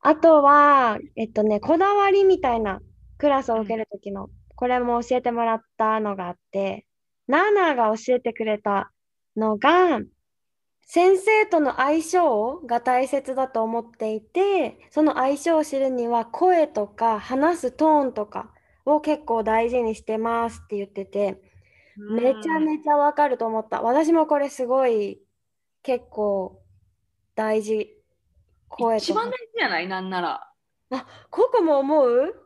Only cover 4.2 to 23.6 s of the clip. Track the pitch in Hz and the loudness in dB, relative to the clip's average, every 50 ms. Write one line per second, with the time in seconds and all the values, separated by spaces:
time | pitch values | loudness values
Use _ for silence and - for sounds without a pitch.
4.2 | 196 - - - _ _ - - 254 247 247 247 247 240 240 233 240 240 254 247 | -12 -14 -18 -20 _ _ -12 -6 -4 -2 -2 -2 0 0 -2 -2 -2 -2 -2 -2
5.2 | 247 247 233 233 233 226 226 226 _ _ _ _ 220 220 220 220 214 208 196 190 | -2 -2 -4 -2 -2 -2 -2 -4 _ _ _ _ -2 0 0 -2 -2 -4 -6 -6
6.2 | 180 175 180 _ _ _ - 196 196 196 190 214 - _ _ _ _ _ _ _ | -8 -10 -12 _ _ _ -6 -6 -4 -4 -6 -10 -14 _ _ _ _ _ _ _
7.2 | _ - 262 311 370 427 415 415 370 330 294 240 233 214 220 220 220 - 254 240 | _ -2 0 2 2 2 2 2 2 2 2 0 0 0 0 -2 -2 -2 -2 -2
8.2 | _ 233 226 - 226 220 214 208 _ 208 202 196 - - _ _ _ _ _ _ | _ -4 -6 -4 -4 -4 -4 -2 _ -2 -2 -2 -4 -6 _ _ _ _ _ _
9.2 | _ _ _ 208 220 220 214 208 214 277 330 359 370 349 294 220 - - _ _ | _ _ _ -4 -2 -2 -2 0 2 2 4 4 4 4 2 -2 -4 -10 _ _
10.2 | _ _ _ _ _ _ _ _ _ _ _ _ _ _ - 339 349 370 392 370 | _ _ _ _ _ _ _ _ _ _ _ _ _ _ 0 4 4 4 4 4
11.2 | 381 415 440 427 427 427 392 330 302 262 - - 254 277 302 330 311 320 - 359 | 2 2 2 2 2 2 2 0 0 0 0 -2 0 0 0 0 -2 0 0 2
12.2 | 349 302 240 208 214 240 277 359 330 240 233 240 233 262 254 247 262 262 - 277 | 2 2 2 0 -2 -4 -6 -10 -8 -4 -4 -2 0 0 0 0 0 0 -2 -6
13.2 | 269 - 262 262 262 262 262 226 226 226 226 233 233 226 _ _ 226 220 220 220 | -4 -4 -4 -4 -4 -4 -2 -4 -4 -2 -4 -6 -8 -10 _ _ -8 -6 -6 -8
14.2 | 214 _ _ 339 381 403 403 370 294 220 - _ _ _ _ 294 311 302 - - | -10 _ _ -2 0 0 0 -2 -2 -4 -6 _ _ _ _ 0 2 2 2 0
15.2 | 254 269 285 277 - 339 330 311 302 302 277 269 269 262 262 247 240 233 240 233 | 0 -2 -2 -2 -2 0 0 0 0 -2 -2 -2 -2 -2 -2 -4 -4 -2 -2 -2
16.2 | 226 233 - - 349 370 370 339 311 294 - - 208 202 - - 226 226 220 208 | -2 -4 -4 0 2 2 4 4 2 0 -2 -6 -6 -6 -6 -2 -2 -2 -2 -2
17.2 | - - 254 269 285 320 349 339 - 254 - - 302 311 311 294 277 262 240 220 | -6 -6 -4 0 0 0 0 -2 -4 -8 -4 0 2 2 4 2 2 0 -4 -6
18.2 | 208 208 - 196 - - _ _ _ _ _ _ _ - 294 302 294 302 302 294 | -10 -8 -10 -14 -14 -14 _ _ _ _ _ _ _ 0 0 0 2 -2 -4 -4
19.2 | 302 - 233 226 220 220 220 226 226 233 240 254 240 220 220 214 - - 220 220 | -2 -4 -4 -2 0 0 0 0 0 0 -2 -2 -2 -2 -4 -6 -8 -8 -6 -4
20.2 | 220 233 233 233 233 233 226 - - _ 214 202 196 196 _ - 196 196 - 202 | -4 -2 -2 -2 -4 -4 -6 -12 -14 _ -8 -8 -8 -8 _ -14 -14 -8 -4 -2
21.2 | 202 196 190 - _ _ _ - _ _ _ _ _ _ _ 202 208 208 214 226 | -2 -2 -4 -8 _ _ _ -20 _ _ _ _ _ _ _ -20 -10 -4 -4 0
22.2 | 240 254 269 - - 330 320 320 311 311 302 302 311 302 294 294 285 294 294 294 | 0 0 0 0 -2 -4 -2 0 0 -2 -2 -4 0 0 2 2 2 2 2 2
23.2 | 294 285 254 233 233 226 220 220 | 0 0 0 -2 -4 -4 -4 -4